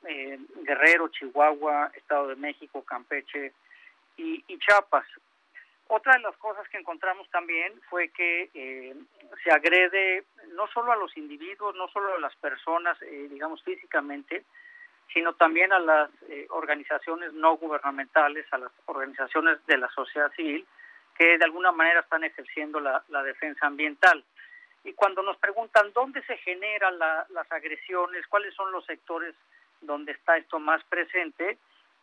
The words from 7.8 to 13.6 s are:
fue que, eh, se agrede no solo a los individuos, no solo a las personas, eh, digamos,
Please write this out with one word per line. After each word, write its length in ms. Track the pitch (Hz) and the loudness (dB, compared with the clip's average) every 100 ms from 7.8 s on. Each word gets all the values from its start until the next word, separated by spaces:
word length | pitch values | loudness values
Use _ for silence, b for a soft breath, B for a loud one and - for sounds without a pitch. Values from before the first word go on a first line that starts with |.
| - | -8
fue 200 | 262 165 | -4 -4
que, 400 | - 175 170 - | -2 -2 -2 -6
eh, 420 | 147 131 131 127 135 - _ - - | -12 -14 -12 -14 -18 -20 _ -20 -8
se 80 | - | 2
agrede 720 | 175 160 180 180 190 190 185 - _ - | 4 6 6 4 2 0 0 -6 _ -16
no 140 | 175 208 | -8 -6
solo 240 | 240 240 | -4 0
a 40 | 226 | 0
los 200 | 185 160 | -2 -10
individuos, 580 | 151 147 170 196 202 185 | -16 -14 -16 -10 -8 -8
no 120 | 180 | -8
solo 260 | 202 196 180 | -6 -4 -4
a 40 | |
las 160 | 139 - | -6 -8
personas, 600 | 147 127 - 170 175 165 | -10 -8 -4 -2 -2 -4
eh, 260 | 151 143 143 | -8 -14 -14
digamos, 320 | 139 156 160 | -10 -10 -8